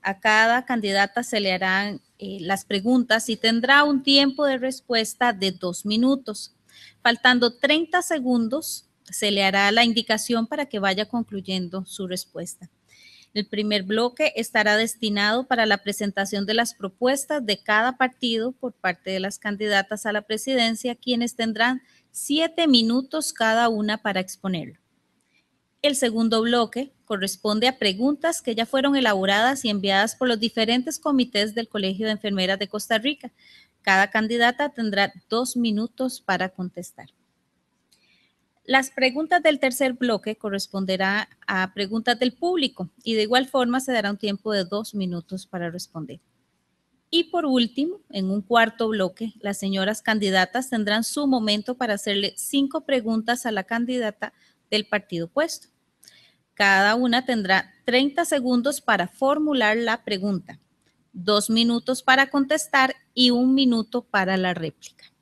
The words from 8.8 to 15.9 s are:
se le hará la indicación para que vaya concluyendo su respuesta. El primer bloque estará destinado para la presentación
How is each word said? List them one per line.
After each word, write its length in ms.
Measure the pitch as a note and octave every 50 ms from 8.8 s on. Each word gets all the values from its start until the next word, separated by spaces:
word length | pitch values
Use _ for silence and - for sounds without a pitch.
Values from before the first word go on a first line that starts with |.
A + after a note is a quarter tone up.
| _ _ _ _ _
se 260 | - - - - G#3
le 140 | G3+ G3 G3
hará 260 | F#3+ F#3+ G3 G3 G3+
la 140 | G#3 A#3 A#3+
indicación 600 | A#3 A3+ A3+ A3+ - A3 G#3+ - - A#3+ A3+ A3+
para 200 | - D4+ D4+ C#4+
que 140 | C#4+ - G#3
vaya 260 | F#3+ G3 F#3+ G3 G#3+
concluyendo 760 | G#3 - A#3+ A3+ _ G#3 G3 F#3 - F#3+ F#3 F3+ F3 F3+ F#3+ F#3
su 220 | - - - G3 F3+
respuesta. 600 | F#3 F3+ - _ _ - F3 F#3 - _ F#3 - _ _ _ _ _ _ - - - - - _ _
El 120 | G#3+ G#3
primer 380 | _ - G3+ G#3+ G#3+ G#3 G#3 F#3+
bloque 480 | F#3 G#3+ A3+ A#3 B3 B3 - D#4 D4+ -
estará 400 | - A3+ - _ A3+ G#3 G#3+ G#3
destinado 680 | G#3+ A3+ A3+ - _ - G#3+ G#3 G3+ G3+ G#3 A3 B3 C4
para 180 | - C4 A#3 A3
la 140 | G#3+ G3+ G3
presentación 680 | - G3+